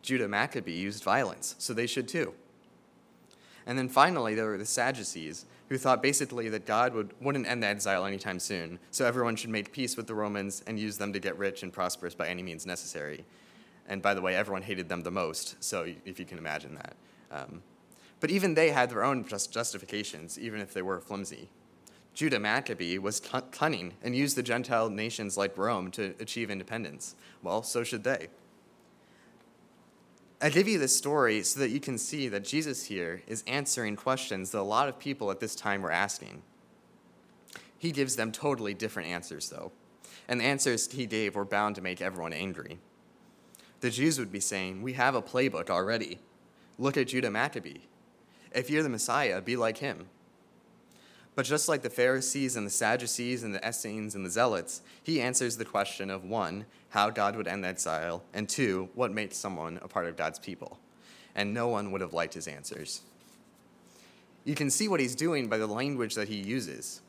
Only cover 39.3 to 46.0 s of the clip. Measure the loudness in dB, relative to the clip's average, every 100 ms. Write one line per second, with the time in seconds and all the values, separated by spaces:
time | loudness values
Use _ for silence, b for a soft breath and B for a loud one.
39.3 | -8 -8 -8 -12 -14 -20 -20 B B B
40.3 | 2 2 4 2 2 0 -2 -2 0 2
41.3 | 0 0 2 2 0 -4 -2 -4 -2 -4
42.3 | -2 -4 -6 -10 -14 -18 -20 -20 -20 -20
43.3 | B B B B B -2 4 4 4 -2
44.3 | -2 -2 -2 -4 -4 -6 2 4 4 0
45.3 | 2 2 0 2 2 2 0